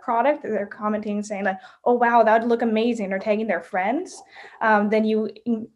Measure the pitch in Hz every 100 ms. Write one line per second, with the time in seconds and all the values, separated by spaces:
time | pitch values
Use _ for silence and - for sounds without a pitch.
0 | - 233 269 294 - 208 202 - 214 214
1 | 214 208 208 196 196 190 - - - 247
2 | 233 240 214 226 240 233 240 220 240 233
3 | 190 196 214 208 220 175 - 190 196 294
4 | 381 - - - - - 226 208 208 220
5 | 220 220 214 - 240 220 226